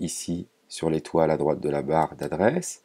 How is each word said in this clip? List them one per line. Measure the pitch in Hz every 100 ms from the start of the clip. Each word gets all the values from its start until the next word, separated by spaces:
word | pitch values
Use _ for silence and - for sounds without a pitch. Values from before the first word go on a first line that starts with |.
ici | 85 - - 87 - _ -
sur | - 80
l'étoile | 78 - 82 80
à | 76
droite | 76 76
de | 73
la | 71
barre | 69 80 78 -
d'adresse | 71 80 107 175 - -